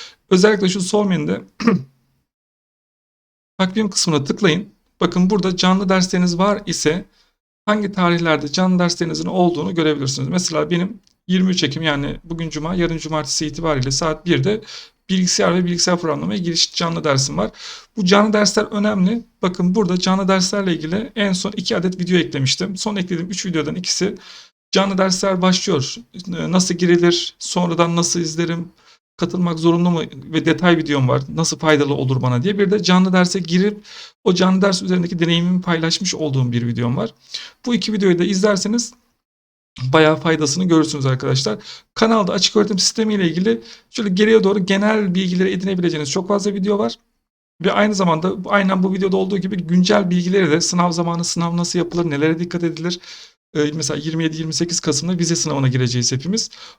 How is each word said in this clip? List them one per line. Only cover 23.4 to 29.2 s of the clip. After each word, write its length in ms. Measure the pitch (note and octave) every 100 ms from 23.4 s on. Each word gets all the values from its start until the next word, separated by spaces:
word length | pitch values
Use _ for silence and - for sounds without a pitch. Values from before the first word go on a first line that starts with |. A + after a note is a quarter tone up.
| F#3+
videodan 300 | E3 F3 E3
ikisi 400 | F3+ - F#3+ - - - - _ _
canlı 260 | F#3+ G3 F#3+
dersler 440 | F#3+ F#3 G3 F#3
başlıyor. 540 | F#3 F#3 - D#3+ C3 - - G3+ F#3
Nasıl 480 | F3 D#3+ F#3 F3+ E3+
girilir, 600 | F3 F3 F3 F3 - -
sonradan 560 | - F#3 F3 E3 E3+ E3+
nasıl 240 | E3 F3
izlerim, 520 | D#3+ D#3 E3 E3+ E3+ - _ _ _
katılmak 420 | -